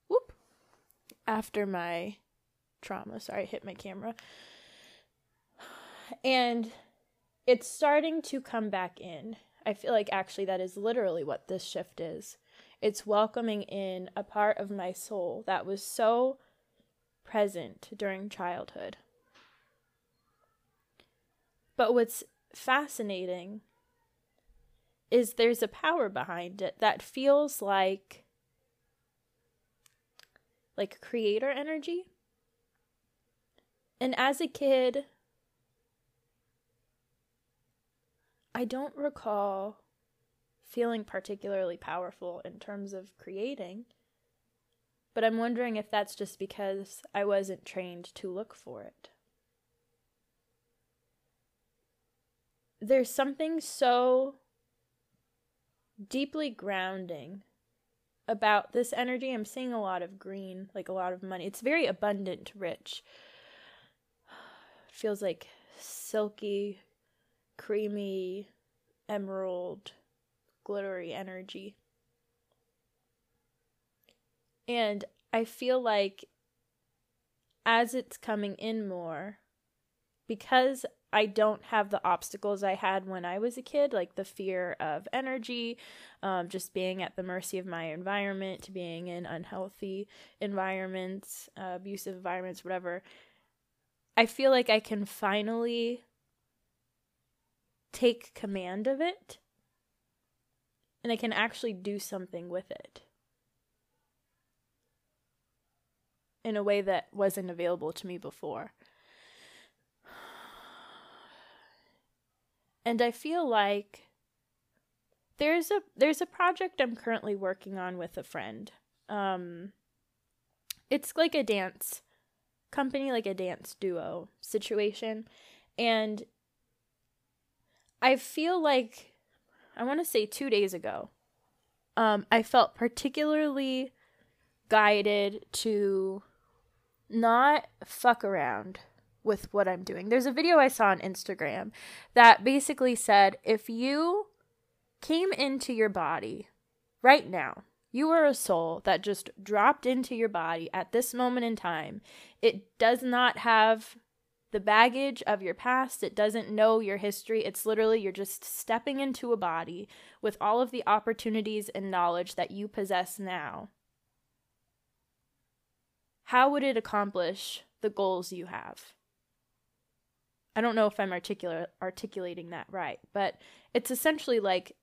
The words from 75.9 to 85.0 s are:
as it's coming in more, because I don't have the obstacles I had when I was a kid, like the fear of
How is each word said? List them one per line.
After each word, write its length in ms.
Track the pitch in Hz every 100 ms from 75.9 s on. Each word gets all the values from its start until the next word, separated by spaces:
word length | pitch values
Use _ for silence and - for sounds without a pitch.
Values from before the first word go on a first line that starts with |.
| 208 196 196 - _ _ _ _ _ _ _ _ _ _ _ _ _
as 300 | 226 226 233
it's 220 | 254 - -
coming 380 | - 214 202
in 320 | - 220 220 202
more, 520 | 180 170 151 196 202 _ _ _ _ _ _ _ _ -
because 580 | 208 - 254 262 262 - _ -
I 140 | 220
don't 380 | 214 208 214 208
have 240 | - 220 202
the 140 | 208
obstacles 580 | 180 175 - 196 208 196
I 120 | 196
had 340 | 190 196 190 190
when 160 | 185
I 140 | 175 190
was 180 | 233 247
a 60 |
kid, 320 | 254 294 285
like 200 | 214 180
the 120 | - 196
fear 500 | - 190 185 180 -
of 300 | 156 156